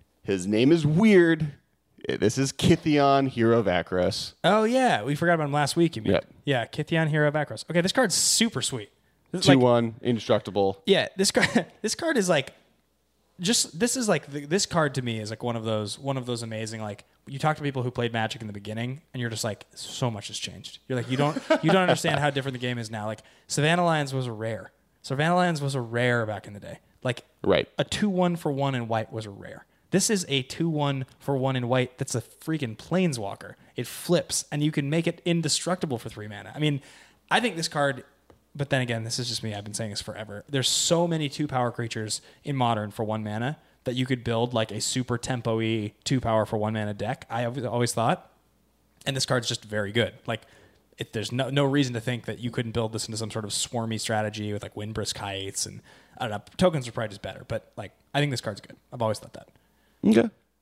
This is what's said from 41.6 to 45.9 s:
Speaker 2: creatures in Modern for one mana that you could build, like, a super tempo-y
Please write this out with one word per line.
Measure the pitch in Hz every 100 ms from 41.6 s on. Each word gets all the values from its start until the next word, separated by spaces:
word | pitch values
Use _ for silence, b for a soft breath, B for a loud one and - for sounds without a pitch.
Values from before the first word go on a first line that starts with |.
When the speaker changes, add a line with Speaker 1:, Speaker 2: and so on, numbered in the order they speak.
| 123
Speaker 2:
creatures | 117 113 113 107 - b b
in | 143 135
Modern | 120 110 107
for | -
one | 107 110
mana | 107 107 123 156 b b -
that |
you | 123 127
could | 127
build, | 117 113 123
like, | 123 110
a | 107
super | - 131 120 120
tempo-y | - 127 117 113 113 113 104